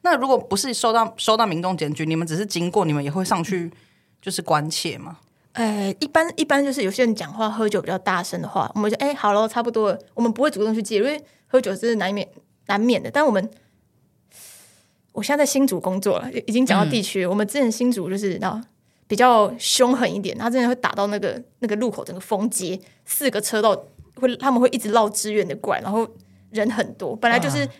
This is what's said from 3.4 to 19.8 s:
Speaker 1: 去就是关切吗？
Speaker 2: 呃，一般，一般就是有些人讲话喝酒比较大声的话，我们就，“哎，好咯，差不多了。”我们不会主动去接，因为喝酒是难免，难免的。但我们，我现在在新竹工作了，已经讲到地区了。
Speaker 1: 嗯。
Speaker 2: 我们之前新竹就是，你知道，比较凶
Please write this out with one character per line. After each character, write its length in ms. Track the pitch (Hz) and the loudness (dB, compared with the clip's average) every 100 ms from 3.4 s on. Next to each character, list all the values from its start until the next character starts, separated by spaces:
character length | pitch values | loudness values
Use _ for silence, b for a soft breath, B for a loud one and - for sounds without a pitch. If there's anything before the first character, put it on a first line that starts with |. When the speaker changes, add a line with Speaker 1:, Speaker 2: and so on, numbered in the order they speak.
Speaker 1:
去 260 | 170 185 170 b b b b b | 0 -4 -4 b b b b b
就 80 | 196 | -8
是 120 | 185 | -8
关 260 | 170 151 151 | 0 0 0
切 300 | - 170 117 | -4 -6 -8
吗？ 180 | - 175 _ _ _ | -12 -18 _ _ _
Speaker 2:
呃， 420 | - 220 208 196 190 | -4 -2 0 -2 -4
一 80 | 294 | 0
般， 240 | 320 330 - | 0 0 -2
一 80 | |
般 180 | 302 277 | 0 2
就 80 | 277 | 2
是 120 | 262 | 0
有 80 | 190 | -2
些 140 | 190 | 2
人 100 | 247 | 0
讲 180 | 214 156 | 0 -6
话 160 | 220 220 | -4 -4
喝 180 | 214 214 | 0 0
酒 140 | 202 | 0
比 80 | 160 | -2
较 80 | 180 | -4
大 240 | 190 185 | -2 -2
声 180 | 180 175 | -4 -6
的 60 | 160 | -4
话， 240 | 180 - | -2 -2
我 60 | 208 | -2
们 100 | 208 | -2
就 60 | - | 0
，“哎， 140 | 277 | -2
好 180 | 277 208 | 0 2
咯， 160 | 202 220 | 2 2
差 140 | 233 | -2
不 80 | 240 | -2
多 200 | 226 208 | 0 0
了。” 80 | 165 - | -2 -8
我 60 | - | -2
们 100 | 233 | -2
不 120 | 220 | 2
会 80 | 294 | 0
主 120 | 196 | 2
动 120 | 214 | -2
去 80 | 220 | -2
接， 160 | 208 214 | 0 0
因 40 | |
为 160 | 247 - b b b | 0 -2 b b b
喝 120 | 254 | 2
酒 160 | 254 | 2
是 220 | 190 233 220 | -2 -2 0
难 160 | 190 | -2
免， 160 | 202 - - _ _ - | -4 -6 -12 _ _ -2
难 120 | 208 | 2
免 240 | 233 233 | 2 2
的。 80 | - | 0
但 140 | 277 | 2
我 60 | 302 | 2
们， 200 | 202 220 - _ _ _ _ _ _ _ B B B B B B B _ | 2 -2 -10 _ _ _ _ _ _ _ B B B B B B B _
我 100 | - | -8
现 140 | 202 285 | -2 2
在 60 | |
在 40 | 285 | 2
新 200 | 269 269 | 4 2
竹 140 | 180 | 2
工 200 | 185 190 | -2 -2
作 180 | 196 180 | 0 -2
了， 120 | 254 226 226 | -2 -8 -2
已 60 | |
经 140 | 226 262 | 0 4
讲 120 | 185 | 4
到 120 | 165 | 4
地 120 | 240 | 0
区 200 | 185 196 | -2 -2
了。 60 | 180 | -2
Speaker 1:
嗯。 20 | |
Speaker 2:
我 40 | |
们 120 | 202 208 | -2 -2
之 80 | |
前 180 | 285 240 | 0 0
新 180 | 220 247 | 2 0
竹 200 | 220 175 | 0 -4
就 60 | 196 | -4
是， 100 | 202 | -4
你 60 | |
知 60 | 165 | -2
道， 200 | 185 220 - _ _ _ _ | -4 -6 -12 _ _ _ _
比 80 | 208 | 2
较 360 | 254 226 202 240 | 6 6 4 0
凶 380 | - - | -2 4